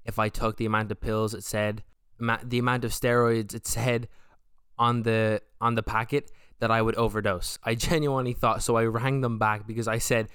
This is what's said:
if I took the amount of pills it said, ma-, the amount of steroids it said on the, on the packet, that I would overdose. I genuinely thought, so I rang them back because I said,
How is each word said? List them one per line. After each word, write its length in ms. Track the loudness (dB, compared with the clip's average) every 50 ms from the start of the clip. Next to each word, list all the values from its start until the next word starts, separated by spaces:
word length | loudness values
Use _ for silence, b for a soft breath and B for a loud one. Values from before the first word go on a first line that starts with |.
| -10
if 140 | -6 -2 0
I 100 | 0 0
took 280 | 0 0 -2 -2 -2 -2
the 80 | -2 0
amount 240 | 0 0 0 -2
of 100 | -4 -6
pills 320 | -4 -2 0 0 0 0 -2
it 100 | -6 -8
said, 380 | -4 -2 -2 0 -2 -2 -6 -10 -16 -20 _ _ _ -10 -4
ma-, 180 | -2 -2 -2 -2 -2
the 160 | -2 0 0
amount 260 | 2 2 0 0 -2
of 60 | -4
steroids 640 | -2 0 0 2 4 4 4 4 2 2 -2 -4 -8
it 100 | -10 -8
said 420 | -6 -4 -2 0 0 0 0 -2 b b b b b b b _ _ -20 -20 _ _ -2 2
on 240 | 2 2 2 2
the, 400 | 2 2 2 2 2 2 0 0 -4 -8 -8 -2
on 140 | 0 0 0
the 80 | 0
packet, 480 | 0 0 -2 -2 -2 0 -2 -2 -2 b b b b b b -2
that 100 | 0 2
I 140 | 2 4 2
would 100 | 2 2
overdose. 640 | 2 0 0 0 0 0 0 0 0 -2 -6 -8 -6 -4
I 100 | -2 -2
genuinely 600 | 0 0 0 2 2 2 0 0 0 -2 -2 -2
thought, 280 | 0 0 2 2 2
so 140 | 0 2 2
I 100 | 2 2
rang 360 | 2 0 0 0 0 0 0
them 180 | 0 0 0 0
back 260 | 0 0 0 -2 -4 -6
because 200 | -6 -4 -2 -2
I 120 | -2 -2
said, 280 | 0 2 2 2 2 -2